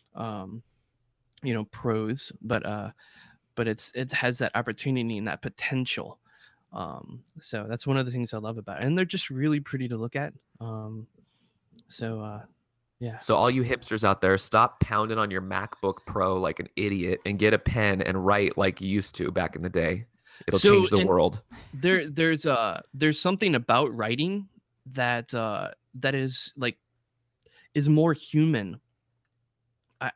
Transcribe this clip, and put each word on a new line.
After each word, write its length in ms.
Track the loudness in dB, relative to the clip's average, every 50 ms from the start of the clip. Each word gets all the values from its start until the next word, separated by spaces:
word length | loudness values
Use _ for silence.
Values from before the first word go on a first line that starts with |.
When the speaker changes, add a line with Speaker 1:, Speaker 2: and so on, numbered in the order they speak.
| _ _ _
Speaker 1:
um, 480 | -10 -10 -8 -8 -10 -10 -12 -14 -16 -18 _ _ _ _ _ _ _ _ _ _ _ _ _ _ _
you 100 | -4 -4
know, 120 | -2 -2 -4
prose, 680 | -8 -12 -6 -2 -2 0 0 0 -2 -4 -6 -8 -10 -12 -12
but, 240 | -6 -2 -2 -2 -2
uh, 260 | -4 -6 -6 -8 -10 -14 _ _ _ _ -20 -20 -20 _ _ _ _ _
but 140 | -4 -2 -2
it's, 240 | -2 -4 -8 -10 -8
it 160 | -8 -8 -4
has 260 | -4 -2 -2 -2 -2 -2
that 140 | -4 -2 -2
opportunity 640 | -2 -4 -4 -6 -6 -2 -2 0 0 0 -2 -4 -4
and 100 | -4 -6
that 140 | -6 -6
potential. 760 | -8 -12 -10 -8 -6 -4 -2 -2 -2 -2 -4 -6 -8 -10 -14 _ _ _ _ _ -20 _ _ _ _ _
Um, 520 | -12 -10 -10 -10 -10 -14 -14 -16 -18 -20 -20 _ _ -20
so 260 | -14 -10 -8 -8 -6 -6
that's 160 | -8 -6 -2
one 120 | 0 0
of 100 | 0 0
the 60 | 0
things 200 | -2 -4 -6 -6
I 60 | -6 -8
love 180 | -8 -8 -8
about 220 | -10 -10 -10 -8 -4
it. 60 | -2
And 120 | 0 2
they're 80 | 2 0
just 240 | 0 -2 -6 -6 -6
really 300 | -4 -2 0 0 0 0
pretty 300 | -2 -4 -6 -6 -4 -4
to 80 | -4
look 180 | -6 -6 -6 -6
at. 180 | -6 -6 -6 -10 -16 _ _ _ _
Um, 460 | -10 -10 -8 -8 -10 -10 -12 -12 -14 -16 _ _ _ _ _ _ _ _ _ _ _ _ _ -20 _ _
so, 320 | -12 -8 -6 -6 -6 -6
uh, 220 | -8 -10 -12 -14 -16 -18 _ _ _ _ _ _ _ _ _ _
yeah. 180 | -10 -8 -8 -4
Speaker 2:
So 160 | 0 2 4
all 160 | 4 4 4
you 140 | 4 2 2
hipsters 400 | 0 -2 -4 -2 -4 -2 2 4
out 160 | 4 4 4
there, 180 | 4 4 4 4
stop 400 | 2 2 4 4 4 4 4 _
pounding 400 | -2 0 2 -2 0 0 0 -2
on 140 | -2 -2
your 100 | -2 -6
MacBook 540 | -4 -4 -4 -4 -4 -6 -10 _ -2 -2 -2 -2 _
Pro 320 | -8 -2 0 2 2 2 2
like 220 | 0 -2 -2 -4
an 80 | -10 -8 _
idiot 440 | -2 -2 0 0 0 0 -2 -2 -2 -2
and 140 | -4 0 4
get 140 | 6 6 6
a 40 | 6
pen 440 | 2 0 2 4 4 4 4 2
and 220 | 0 0 0 2 4
write 320 | 4 4 4 4 2 2
like 240 | 2 2 2 0 -2
you 80 | -4 -2
used 280 | 0 0 -2 -2 -4
to 160 | -4 -4 -2
back 240 | 0 -2 -2 -2 -4
in 60 | -6
the 60 | -8 -2
day. 360 | 0 0 2 2 0 -2 -6 -12 _ _ _ _ -20 -10 -4
It'll 140 | 0 2 6
Speaker 1:
So, 120 | 8 8 8
Speaker 2:
change 160 | 8 6 6
the 80 | 4 4
Speaker 1:
and 100 | 4 6
Speaker 2:
world. 340 | 4 4 4 4 2 -4 -14 _ -20 -20 -20 -16 -10
Speaker 1:
there, 320 | -2 2 2 2 2 0
there's, 400 | -2 0 0 2 2 2 2 0
uh, 340 | 0 2 2 2 0 -2 -6 -10 _ -4
there's 240 | 2 2 2 4 4
something 380 | 2 0 0 2 2 2 2
about 360 | 2 4 4 4 4 4 2 -2
writing 540 | -2 -2 -2 0 0 -2 -2 -2 -6 -8 -12 _ _ _ _ _ _ _
that, 480 | -12 -4 -2 0 0 0 -2 -4 -4 -4
uh, 360 | -2 -2 -2 -2 -4 -6 -8 -10 _ _ _ _
that 180 | -4 -2 0 0
is, 380 | 0 -2 -2 -4 -6 -10 -10 -8
like, 220 | -4 -4 -4 -4 -6 _ _ _ _ _ _ _ _ _ _ _ _ _ _ _ _ _ _ _
is 140 | 0 4 4
more 240 | 6 6 6 4
human. 680 | 2 -2 -4 -2 2 2 4 4 2 0 -2 -6 -10 -14 _ _ _ _ _ _ _ _ _ _ _ _ _ _ _ _ _ _ _ _ _ _ _ _
I, 100 | -8 -8 -4